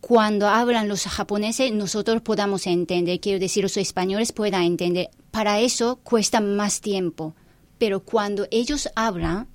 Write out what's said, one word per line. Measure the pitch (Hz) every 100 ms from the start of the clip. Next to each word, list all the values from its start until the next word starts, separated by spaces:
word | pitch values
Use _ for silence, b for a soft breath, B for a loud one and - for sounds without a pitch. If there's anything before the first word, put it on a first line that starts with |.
cuando | - 233 214 208 208
hablan | 214 240 233 208
los | 202
japoneses | 196 - 202 208 208 226 262
nosotros | 214 196 214 202 226
podamos | 226 214 202 196 -
entender, | 175 170 175 175 180
quiero | 208 196
decir, | 185 208
los | 196 208
españoles | 185 - 185 196 226
puedan | - 208 185
entender. | 170 175 175 175 180 _ -
Para | 220 214 208
eso | 240 - 233 254
cuesta | - 233 202 233
más | 208 202 208 -
tiempo, | 208 196 180 - 160 - b b b _
pero | 226 196
cuando | - 226 208 202 202
ellos | 220 240 294 - -
hablan | 226 180 165 180 247